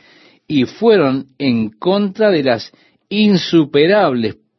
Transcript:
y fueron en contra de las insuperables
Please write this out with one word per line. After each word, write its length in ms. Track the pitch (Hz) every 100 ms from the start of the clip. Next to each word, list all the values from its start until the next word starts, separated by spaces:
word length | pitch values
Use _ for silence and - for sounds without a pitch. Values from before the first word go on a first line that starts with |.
| _ _ _ _ -
y 180 | 147 120
fueron 600 | - 226 202 139 135 131 -
en 320 | 139 117 107
contra 580 | - 180 202 202 190 214
de 140 | 165
las 280 | 131 117 - _ _ _ -
insuperables 1300 | 202 214 180 - 170 135 143 160 208 170 123 110 - _